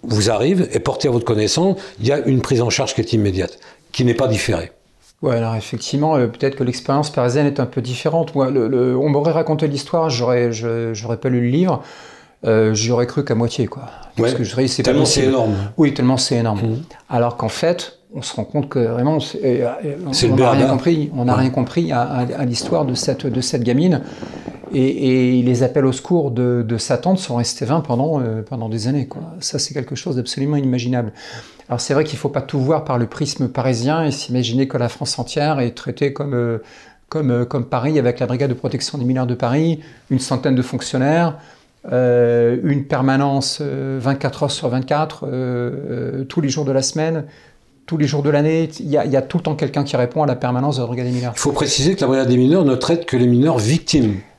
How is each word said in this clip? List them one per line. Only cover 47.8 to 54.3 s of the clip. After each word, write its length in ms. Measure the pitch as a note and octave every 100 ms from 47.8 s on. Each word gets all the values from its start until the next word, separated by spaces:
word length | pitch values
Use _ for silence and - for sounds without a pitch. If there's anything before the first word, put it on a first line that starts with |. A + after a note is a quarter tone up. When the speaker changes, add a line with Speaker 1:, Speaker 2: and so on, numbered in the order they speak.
| -
Speaker 2:
tous 100 | D#3+
les 100 | D3
jours 160 | D3
de 60 | C#3+
l'année. 400 | C#3+ D3+ D#3+ D#3+ -
Il 100 | D3
y 80 | C#3+
a, 60 |
il 80 | A#2+
y 60 | C3+
a 40 |
tout 160 | C3 E3+
le 60 |
temps 120 | - D3
quelqu'un 280 | C#3+ D3
qui 140 | C#3 B2
répond 260 | B2 D#3
à 40 | D3
la 80 | B2
permanence 420 | B2 B2 C#3 C3
de 40 |
la 60 | A#2+
brigade 200 | B2 B2
des 40 |
mineurs. 220 | B2 B2 A2+
Speaker 1:
Il 40 |
faut 120 | C#3+
préciser 440 | C3+ C#3+ - C#3+ F#3+
que 60 |
la 60 | C3+
brigade 220 | C3+ B2
des 80 | B2
mineurs 260 | B2+ F3+
ne 120 | D3 B2+
traite 300 | - E3+ E3+
que 120 | B2+
les 100 | B2
mineurs 300 | A#2+ D3 B2+
victimes. 580 | G#2+ D#3+ - D#3 A2+ G2 -